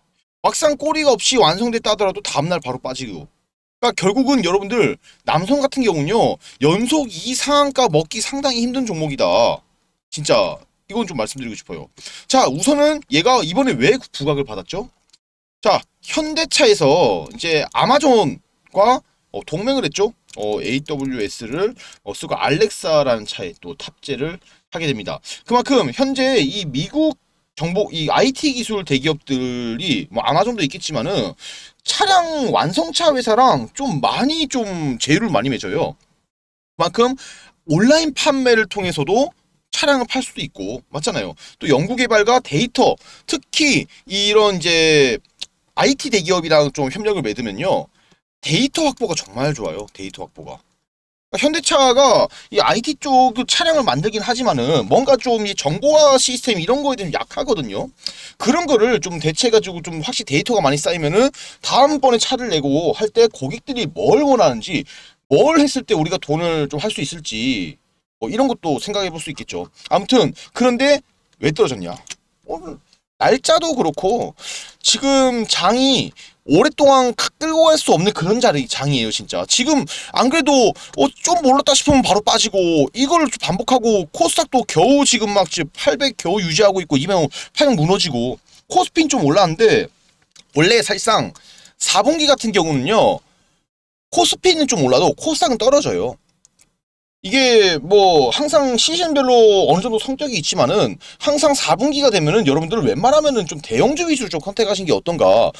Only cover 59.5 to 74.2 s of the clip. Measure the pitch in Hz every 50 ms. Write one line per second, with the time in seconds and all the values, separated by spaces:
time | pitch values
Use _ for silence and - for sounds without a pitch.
59.5 | 220 214 175 190 175 170 151 175 165 160 147 - 254 - 220 - 135 160 - -
60.5 | 240 202 160 131 143 147 - 190 170 170 151 147 165 214 254 277 - - - -
61.5 | - - - - 180 226 269 294 302 285 - 262 240 220 - - 262 233 247 226
62.5 | 170 151 135 143 135 156 170 147 - - 214 214 - 226 233 226 - - - -
63.5 | 208 240 - - 262 240 220 147 - - 139 - - - 302 285 262 226 180 151
64.5 | 120 110 104 - 156 110 - - - - - - _ _ _ - 135 160 240 302
65.5 | 330 302 294 277 - 262 - - 214 160 156 180 185 180 - - 147 160 175 170
66.5 | 165 156 147 139 151 147 214 220 233 - - - 170 170 147 - 110 110 117 135
67.5 | 127 98 90 76 76 _ _ _ _ _ _ _ _ - 113 120 - 226 269 262
68.5 | 233 - - 165 143 117 - 208 208 202 196 180 160 160 - 160 156 - - -
69.5 | 90 87 90 - _ - - - - 180 196 - 262 240 175 127 - - - -
70.5 | - - 240 254 240 240 269 285 285 277 - _ _ _ _ _ _ _ 208 147
71.5 | 156 - 208 151 127 98 87 85 90 - - - - - _ _ _ _ _ -
72.5 | 320 330 339 330 143 - _ _ _ _ _ _ _ - - 156 226 269 - -
73.5 | 320 349 339 330 294 240 180 160 139 - - 190 240 240